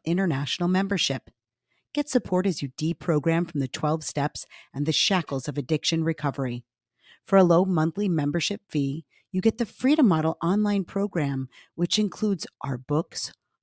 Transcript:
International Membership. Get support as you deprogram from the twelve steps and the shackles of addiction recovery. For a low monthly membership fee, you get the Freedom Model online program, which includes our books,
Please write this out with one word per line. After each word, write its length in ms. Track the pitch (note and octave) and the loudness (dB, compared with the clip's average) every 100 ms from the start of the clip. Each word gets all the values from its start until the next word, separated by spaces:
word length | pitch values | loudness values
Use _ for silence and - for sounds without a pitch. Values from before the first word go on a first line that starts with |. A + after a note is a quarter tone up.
| - | -2
International 640 | F3 F#3 C3+ C#3 - F3 | 0 0 0 -2 -2 0
Membership. 640 | F#3 G3 G3 - C3 - _ _ _ _ _ _ D4 | 0 0 -2 -2 -4 -8 _ _ _ _ _ _ -4
Get 140 | - | 0
support 360 | A#3+ - F#3 F#3+ | 0 0 0 0
as 160 | D#3+ | -2
you 80 | C3+ | -6
deprogram 800 | - D#3 E3+ - D3+ D#3+ E3 E3+ | -4 -4 -2 0 0 2 0 0
from 100 | C#3+ | -4
the 80 | C3 | -4
twelve 360 | - D3+ D#3+ | -2 -2 -2
steps 420 | - D3 C#3+ - - - - | -4 -4 -4 -4 -12 -18 -12
and 140 | - D3 | -4 -2
the 60 | |
shackles 560 | - - F#3 - C3+ D3 | 0 0 0 -2 -4 -4
of 100 | C#3 | -6
addiction 460 | B2 D3+ - E3 | -2 -2 0 0
recovery. 600 | D#3+ D#3+ C#3+ C3+ C3 A#2+ - _ _ _ _ - - | 0 -2 -2 -2 -4 -6 -10 _ _ _ _ -20 2
For 120 | G3 | 6
a 60 | |
low 220 | F3 E3+ F#3+ | 6 6 4
monthly 420 | E3 E3 G3 G#3 | 2 0 0 0
membership 540 | D#3+ C#3+ E3 - G3+ - | 0 0 0 -2 -6 -4
fee, 340 | D3+ C#3 D#3 - _ _ | -2 -2 -4 -10 _ _
you 100 | F#3 | 0
get 160 | A3 A3 | 2 0
the 80 | A#3 | -4
Freedom 420 | - C4 D#4 A3+ | -2 2 4 6
Model 300 | D#3+ D#3 - | 4 2 0
online 400 | E3+ G#3 G#3+ G3+ | 0 2 2 0
program, 680 | F3 G3 G3 F3 C#3 C3+ C3 - - | -2 -4 -2 -2 -2 -4 -6 -12 -16
which 240 | - E3+ - | -4 -2 0
includes 480 | G#3 - G#3+ F#3+ - _ | -2 -2 -2 -2 -6 _
our 140 | C#3 B2+ | -6 -6
books, 560 | - D3 - - - - _ _ | -2 -2 -2 -8 -8 -12 _ _